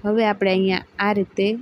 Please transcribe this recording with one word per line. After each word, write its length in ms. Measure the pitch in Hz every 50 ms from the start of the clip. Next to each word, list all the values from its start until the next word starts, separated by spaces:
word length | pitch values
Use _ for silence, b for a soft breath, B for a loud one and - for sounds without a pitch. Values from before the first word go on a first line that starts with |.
| -
હવે 180 | 208 214 226 226 214
આપણે 200 | 202 202 196 190 185
અહીંયા 320 | 190 190 190 185 180 - - _ - 196
આ 60 | 208 208 202
રીતે 280 | 190 - - - 196 208 220 240